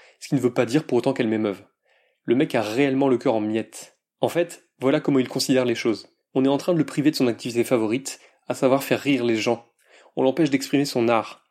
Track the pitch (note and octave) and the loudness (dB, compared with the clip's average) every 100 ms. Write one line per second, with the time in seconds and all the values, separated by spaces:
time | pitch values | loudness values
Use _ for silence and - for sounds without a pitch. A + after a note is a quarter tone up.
0 | - _ - C#3 A#2+ A#2+ A#2 C#3+ D#3 B2 | -20 _ -4 0 0 0 0 0 0 0
1 | C#3 C3+ A#2 G#2+ G#2+ F#2+ - _ _ _ | 0 0 -2 0 -2 -6 -12 _ _ _
2 | _ _ - A#2+ D#3 B2+ G#2+ A2+ C#3 C3 | _ _ 0 0 2 0 -2 0 0 2
3 | C#3 A#2+ C3+ A2+ G#2+ A2 A2 - - _ | 2 2 2 0 -2 -4 -6 -12 -20 _
4 | _ _ A#2+ D#3+ E3+ - _ _ C3 D3 | _ _ -2 0 -2 -6 _ _ 0 2
5 | D3+ C#3 B2 C3 - B2+ B2 A#2 A#2+ G#2 | 2 2 2 -2 0 2 2 0 -2 -2
6 | - _ _ C3 C3+ C#3 D#3+ E3+ C3+ - | -6 _ _ 0 2 2 0 0 0 0
7 | C#3+ D3 B2+ A2 B2+ A#2 A#2 B2+ A2 A#2+ | 0 2 0 -2 -4 -4 0 0 0 -2
8 | C3+ - _ _ - - C3+ C3+ C3+ B2 | -6 -14 _ _ -10 -2 0 0 0 -2
9 | C#3 C3+ A#2+ A2+ G#2+ A#2 - _ _ - | 0 0 0 0 0 -2 -6 _ _ -20
10 | - - C3 C3 D3+ C3+ - C#3 C#3+ B2 | -10 -2 0 2 0 0 0 0 0 0
11 | A#2 A2+ - - _ | 2 2 0 -10 _